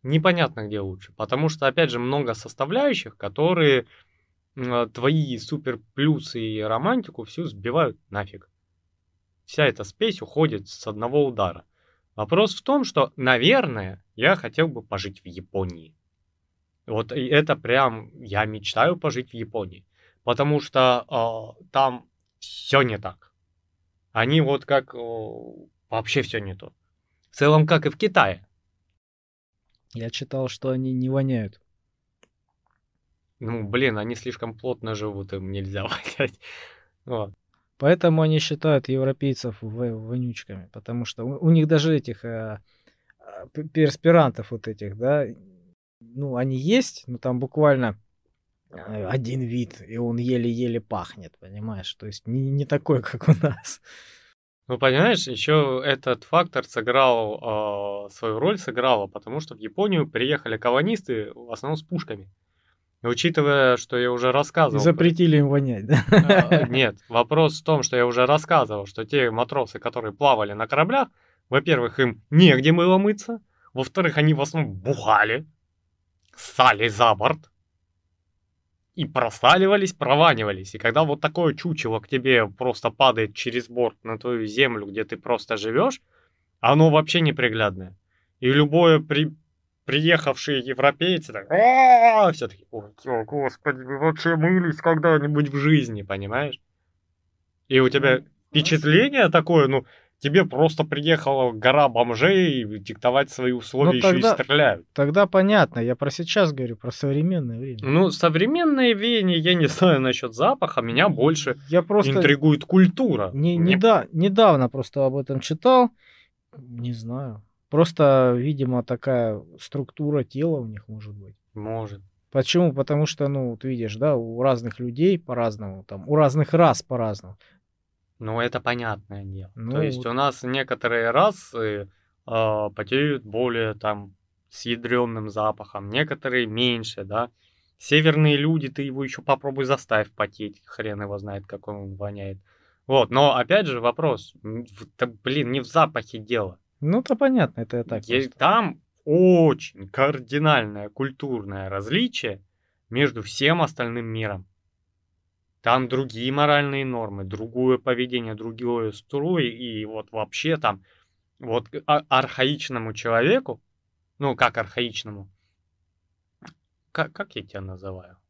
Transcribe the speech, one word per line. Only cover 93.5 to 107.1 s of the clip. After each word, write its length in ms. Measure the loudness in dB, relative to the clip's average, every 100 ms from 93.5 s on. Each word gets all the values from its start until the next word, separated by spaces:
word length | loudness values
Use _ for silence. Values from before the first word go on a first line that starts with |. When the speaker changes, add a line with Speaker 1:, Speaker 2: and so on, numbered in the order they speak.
| -4 -6 -4
Speaker 1:
вы 140 | -8 -2
вообще 360 | -2 0 -2 2
мылись 400 | 2 2 0 -2
когда-нибудь 720 | 0 2 4 2 2 0 0
в 80 | 0
жизни?» 440 | 4 4 2 -8
понимаешь? 560 | -8 -8 -4 -4 -4 -10 _ _ _ _ _ _ _ _ _ _ _
И 80 | 2
у 100 | 4
тебя 280 | 2 2 0
Speaker 2:
Ну, 60 |
хорошо. 60 | -2 _ _
Speaker 1:
впечатление 800 | 0 2 0 4 4 4 2 2
такое, 380 | 2 4 4 4
ну, 180 | 2 -4 _ _ _
тебе 260 | 0 2 2
просто 380 | 2 2 2 -4
приехала 640 | -2 0 0 0 0 0
гора 360 | 2 2 4 4
бомжей 720 | 2 0 2 2 4 2 -2 -6 -10
диктовать 500 | -12 -2 2 2 0
свои 200 | -2 -2
условия, 400 | -2 -4 2 2
Speaker 2:
Ну, 60 | 4
Speaker 1:
ещё 140 | 2
Speaker 2:
тогда, 200 | 4 2
Speaker 1:
и 20 | 2
стреляют. 420 | 2 4 4 2 -6
Speaker 2:
тогда 320 | -2 2 2 4
понятно, 520 | 4 4 4 2 0
я 160 | -4 -2
про 140 | -4
сейчас 420 | -6 -2 2 2
говорю, 220 | 0 -8 -8
про 140 | -10
современное 640 | -6 -2